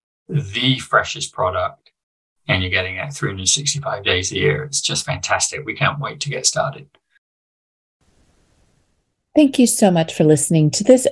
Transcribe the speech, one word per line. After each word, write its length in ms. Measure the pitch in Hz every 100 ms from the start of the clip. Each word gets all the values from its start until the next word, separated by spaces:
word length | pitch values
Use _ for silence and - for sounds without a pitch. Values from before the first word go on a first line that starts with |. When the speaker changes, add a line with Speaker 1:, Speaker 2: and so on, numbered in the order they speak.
| _ _ -
Speaker 1:
the 520 | 147 98 110 127 123
freshest 540 | - 113 - - -
product, 580 | - 92 92 87 - _ _ _ _ _ _ -
and 160 | 95
you're 80 | 92
getting 240 | 95 92 92
it 180 | 143
three 160 | 139 101
hundred 180 | 98 95
sixty-five 560 | - 143 143 - 104
days 280 | 101 92 92
a 60 | 98
year. 260 | 95 -
It's 180 | - -
just 240 | - - -
fantastic. 580 | - - 95 - -
We 120 | 90 -
can't 240 | 95 147
wait 200 | 110 -
to 100 | 143
get 160 | - -
started. 400 | - - - - _ _ _ _ _ _ _ _ _ _ _ _ _ _ _ _ _ _ _ _ _ _ _ _ -
Speaker 2:
Thank 240 | 294 277
you 80 | 240
so 240 | - 202
much 240 | 175 160 -
for 80 |
listening 480 | 156 151 - 165 151
to 120 | -
this 220 | 208 254 -